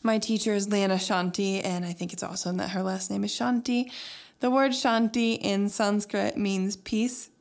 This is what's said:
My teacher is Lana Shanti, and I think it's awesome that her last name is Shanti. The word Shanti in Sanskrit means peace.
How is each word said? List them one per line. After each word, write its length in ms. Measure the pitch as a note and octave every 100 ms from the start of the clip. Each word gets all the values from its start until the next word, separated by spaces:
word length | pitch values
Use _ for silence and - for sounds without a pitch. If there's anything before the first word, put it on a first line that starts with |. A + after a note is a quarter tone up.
My 180 | A3+ A3
teacher 360 | G#3+ A3 A3
is 140 | G#3 G3+
Lana 260 | G#3 G3
Shanti, 680 | F#3+ F#3 F#3+ F3+ F3+ G3 F#3+
and 200 | F#3+ F3+
I 80 | F3
think 200 | E3+ F3+
it's 100 | -
awesome 360 | - E3+ F3+ F3+
that 120 | F#3
her 140 | F#3+
last 260 | F#3 F#3+ F#3+
name 140 | G3+
is 80 | G#3
Shanti. 580 | - A#3+ B3 A#3+ B3 B3 - - - - _
The 100 | B3+
word 200 | C4 C4+
Shanti 640 | B3+ B3+ A3+ A3+ A#3 A3+ A3+
in 320 | - G3 G3+
Sanskrit 680 | - G#3 G#3 G3+ G#3 G3 -
means 400 | G3+ G3 F#3+ G3+
peace. 520 | - G#3+ A#3+ B3 - _